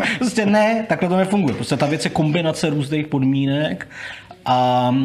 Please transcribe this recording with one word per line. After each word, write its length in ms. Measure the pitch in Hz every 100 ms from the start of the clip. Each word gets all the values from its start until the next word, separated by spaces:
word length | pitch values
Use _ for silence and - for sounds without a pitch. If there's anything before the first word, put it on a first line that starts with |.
| 190 -
prostě 280 | 247 220 202
ne, 400 | 214 214 226 220
takhle 200 | 156 180
to 80 | 185
nefunguje. 380 | 185 202 156 107
Prostě 220 | 120 135
ta 80 | 147
věc 200 | 156 165
je 60 |
kombinace 580 | - 156 165 160 156 165
různých 380 | 151 135 151 147
podmínek 800 | 143 131 139 139 139 156 180 - - - - - - -
a, 500 | 127 127 123 123 131